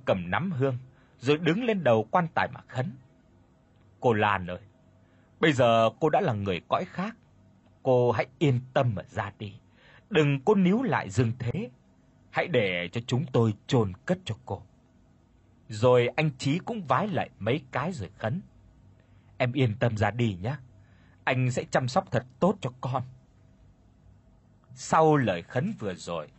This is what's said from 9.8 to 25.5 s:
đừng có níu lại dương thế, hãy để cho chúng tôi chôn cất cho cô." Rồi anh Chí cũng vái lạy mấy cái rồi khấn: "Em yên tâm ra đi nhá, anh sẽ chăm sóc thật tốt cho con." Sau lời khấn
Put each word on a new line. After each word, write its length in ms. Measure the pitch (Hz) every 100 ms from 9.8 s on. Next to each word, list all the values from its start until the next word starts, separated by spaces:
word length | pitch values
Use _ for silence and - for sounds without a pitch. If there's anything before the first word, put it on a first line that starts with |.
| - - -
đừng 300 | 160 147 139 202
có 100 | 202
níu 280 | 180 220
lại 260 | 254 120 98
dương 220 | 101 117 -
thế, 300 | 120 156 247 - _ _ _ _ _
hãy 160 | 160 185
để 420 | 127 98 90 87
cho 100 | 120 -
chúng 180 | 123 143
tôi 280 | 123 113 104 -
chôn 260 | 131 101 90 -
cất 120 | 185 -
cho 100 | 104 -
cô." 160 | 98 - _ _ _ _ _ _ _ _ _ -
Rồi 380 | 107 123 123 120
anh 240 | - 156 -
Chí 220 | 139 170
cũng 280 | - 233 147
vái 200 | 131 208
lạy 220 | 135 90 -
mấy 220 | 101 156 -
cái 200 | 127 156
rồi 180 | 156 87 -
khấn: 240 | 110 170 - - - - - _ _ - _ -
"Em 160 | 123
yên 220 | 135 123 104
tâm 180 | 120 107
ra 140 | 107
đi 260 | 113 117 87
nhá, 160 | 104 147 - - - - - _
anh 280 | - 127 127
sẽ 120 | 123
chăm 240 | - 160 127
sóc 240 | - -
thật 140 | 117 - -
tốt 160 | 180 220
cho 100 | 131 -
con." 220 | 131 131 127 - _ _ _ _ - _ _ _ - - _ _ _ _ _
Sau 440 | - - 175 160 151
lời 240 | 110 87
khấn 320 | -